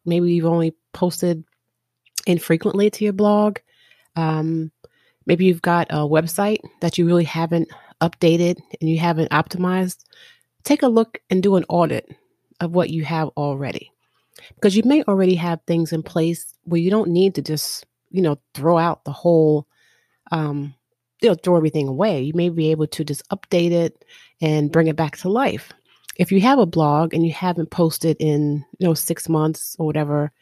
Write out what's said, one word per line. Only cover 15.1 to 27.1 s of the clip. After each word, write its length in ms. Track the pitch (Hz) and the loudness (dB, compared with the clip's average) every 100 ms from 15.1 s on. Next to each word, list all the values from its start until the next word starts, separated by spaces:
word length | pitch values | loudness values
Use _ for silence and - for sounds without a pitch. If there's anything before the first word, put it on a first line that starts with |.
| 196 185 180 | 2 2 2
have 240 | 175 165 - | -2 -4 -2
things 260 | 170 160 | -2 -2
in 100 | 160 | -4
place 520 | 156 170 165 170 - - | -4 -2 -2 -4 -10 -20
where 160 | - 170 | -4 0
you 100 | 175 | 2
don't 200 | 214 175 | 0 2
need 240 | 170 196 170 | 2 2 0
to 60 | |
just, 440 | 139 151 - - - _ _ | -4 -6 -6 -10 -16 _ _
you 120 | 180 | -2
know, 160 | 170 147 _ | 0 -2 _
throw 240 | - 151 170 | -4 0 2
out 260 | 170 - | 2 -2
the 80 | - | -8
whole, 540 | 143 175 165 156 151 - _ _ _ _ _ _ | -2 2 4 4 2 -2 _ _ _ _ _ _
um, 420 | 165 151 143 143 135 _ _ _ _ | -4 -4 -6 -8 -14 _ _ _ _
you 80 | 233 | 0
know, 60 | |
throw 220 | 170 180 175 | 2 2 2
everything 320 | 156 151 135 | 2 0 -2
away. 340 | 135 214 151 | -2 -2 0
You 100 | 135 | -2
may 140 | 170 175 | -2 -2
be 220 | 165 156 | 0 0
able 160 | 156 151 | 0 -2
to 160 | - | -4
just 240 | 147 143 - | -8 -8 -8
update 440 | 196 - 175 170 | -10 -2 0 2
it 320 | 170 165 - _ - - _ | 0 -2 -6 _ -20 -20 _
and 320 | 160 151 147 | -2 0 2
bring 140 | 170 160 | 2 2
it 100 | 156 | 0
back 200 | 156 - | -4 -6
to 100 | 180 | -4
life. 440 | 220 262 - - - _ _ - - | 0 -2 -4 -10 -20 _ _ -12 -4
If 160 | 180 | 0
you 80 | 190 | 4
have 180 | 226 269 | 4 4
a 80 | 180 | 2
blog 480 | 165 151 147 165 | 2 2 2 0